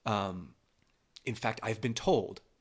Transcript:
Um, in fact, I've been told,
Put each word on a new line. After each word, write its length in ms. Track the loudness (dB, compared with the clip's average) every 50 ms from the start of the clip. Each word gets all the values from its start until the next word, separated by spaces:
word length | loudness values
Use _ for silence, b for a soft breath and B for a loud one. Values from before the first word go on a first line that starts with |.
| B
Um, 440 | 0 0 0 0 0 -4 -6 -10 -12 -16 _ _ _ _ _ _ _ _ _ _ _ -20 -8 -4
in 100 | -4 -2
fact, 240 | 0 0 0 0 0
I've 200 | -2 -2 -2 0
been 120 | 0 -2 -2
told, 460 | 0 4 4 4 4 4 0 -4 -10 -16 _ _ _